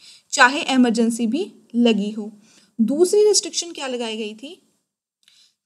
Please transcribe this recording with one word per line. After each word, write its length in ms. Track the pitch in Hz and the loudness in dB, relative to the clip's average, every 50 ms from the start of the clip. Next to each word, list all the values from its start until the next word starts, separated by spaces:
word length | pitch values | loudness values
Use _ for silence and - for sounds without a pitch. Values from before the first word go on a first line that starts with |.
| _ - - - _ - | _ -20 -20 -20 _ -8
चाहे 320 | - 285 254 240 277 311 | 2 4 4 4 4 0
इमरजेंसी 640 | - - 262 254 247 240 214 233 226 226 233 - 240 | -4 0 2 4 4 4 4 0 0 -2 -2 -2 -4
भी 260 | 214 254 320 403 - - - _ _ - | -4 -2 -4 -6 -8 -10 -20 _ _ -2
लगी 360 | 240 240 233 214 196 202 208 | 2 2 4 4 2 -2 -4
हो। 220 | 220 220 208 214 - - _ _ _ _ _ _ _ - | -8 -10 -12 -12 -14 -20 _ _ _ _ _ _ _ -2
दूसरी 440 | 226 220 277 311 359 359 415 415 427 | -2 0 2 0 2 2 4 4 4
रिस्ट्रिक्शन 480 | 427 381 - - 330 - - 339 339 | 4 4 2 -2 -4 -8 -10 -10 -10
क्या 140 | 330 311 285 | -12 -10 -8
लगाई 300 | 262 247 240 240 220 220 | -8 -6 -6 -6 -6 -6
गई 180 | 220 220 208 220 | -8 -8 -10 -10
थी 280 | 220 - 302 381 _ _ _ _ _ _ _ _ _ _ _ _ _ _ _ _ _ _ _ _ _ _ | -14 -18 -20 -20 _ _ _ _ _ _ _ _ _ _ _ _ _ _ _ _ _ _ _ _ _ _